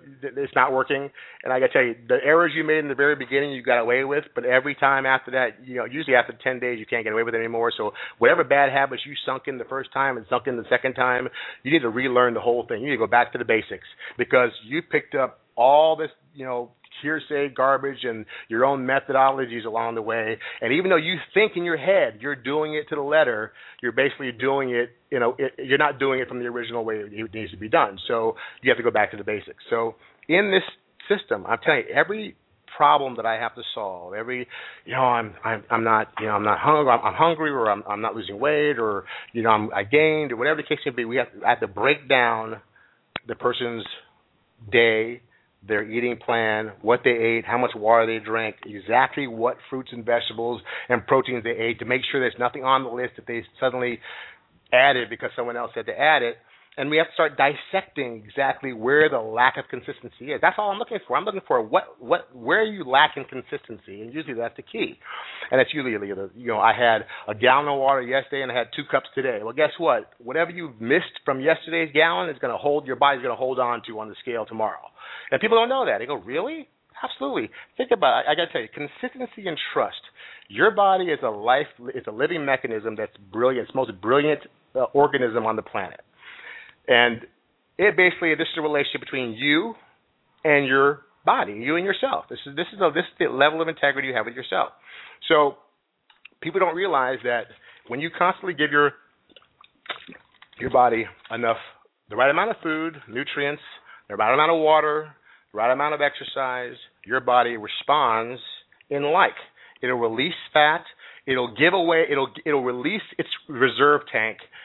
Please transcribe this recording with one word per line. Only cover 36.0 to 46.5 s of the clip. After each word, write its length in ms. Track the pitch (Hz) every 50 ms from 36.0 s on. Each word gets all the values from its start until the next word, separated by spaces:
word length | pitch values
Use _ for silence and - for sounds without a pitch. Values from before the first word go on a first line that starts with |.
| 107 - _ -
you 60 | 107
know, 60 | 110
I'm 120 | 107 101 104
not 140 | 107 101 -
hungry, 320 | 117 143 156 151 147 131
I'm, 80 | 120 -
I'm 140 | - 104 95
hungry, 360 | - 160 170 165 151 156 151
or 200 | 143 127 113 107
I'm, 120 | 101 101 - 101
I'm 140 | 101 104
not 120 | 110 110 101
losing 240 | 113 98 95 101 104
weight, 400 | 127 147 151 151 151 147 143 117
or, 260 | 113 107 101 98 - - - - - -
you 100 | - 117
know, 80 | 110 113
I'm, 200 | 110 107 107 107
I 120 | - 98 101
gained, 480 | 101 139 151 156 156 156 156 151 135
or 40 | 123
whatever 240 | 110 127 147 156 151
the 80 | 139 -
case 160 | 151 - -
may 80 | 143
be, 120 | 120 123 117
we 100 | 113 120
have, 120 | 131 120 - - 101 -
I 40 | 113
have 100 | 120 -
to 80 | 117 101
break 380 | 95 101 110 135 147 143 135
down 500 | 127 139 127 120 117 113 110 110 110 110 104 _ _ _ _ _ _ _ _ _ _ _ - -
the 80 | - 113
person's 500 | - - 123 120 - 127 120 117 113 98 - - - _ _ _ _ _ _ _ _ _ _ _ _ 113 104
day, 520 | 113 117 117 117 110 110 110 117 120 117 _ _ _ _ _ _ _ _ 98
their 160 | 98 107 104 107 107
eating 280 | 110 117 120 123 120 117
plan, 540 | - - 117 117 113 110